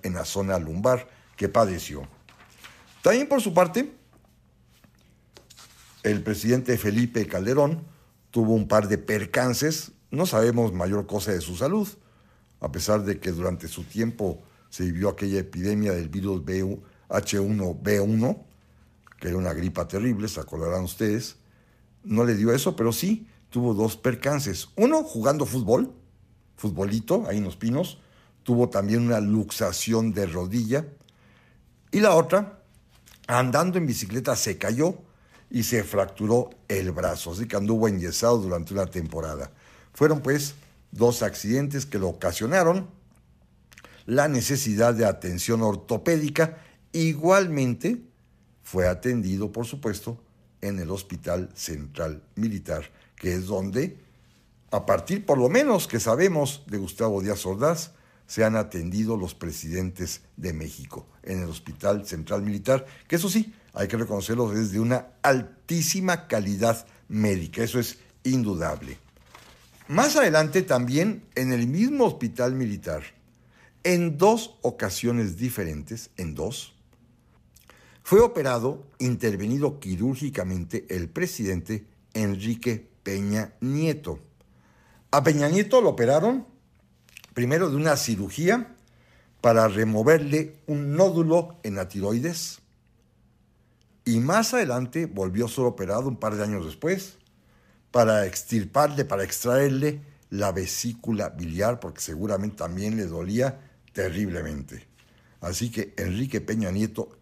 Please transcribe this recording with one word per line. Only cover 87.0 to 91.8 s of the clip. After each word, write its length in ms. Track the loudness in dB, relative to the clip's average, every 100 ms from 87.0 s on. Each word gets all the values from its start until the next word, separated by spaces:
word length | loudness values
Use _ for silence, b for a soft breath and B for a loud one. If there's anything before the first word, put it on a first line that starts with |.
| _ -20 -12
primero 360 | -2 2 2 2
de 60 | 2
una 200 | 2 2
cirugía 800 | 0 -2 -4 -2 2 2 0 -14 b b b b b b
para 260 | 4 6 6
removerle 920 | 4 2 4 6 6 4 0 -2 -8 -6
un 280 | -4 0 4
nódulo 640 | 4 4 4 2 2 -6
en 120 | -8
la 120 | -6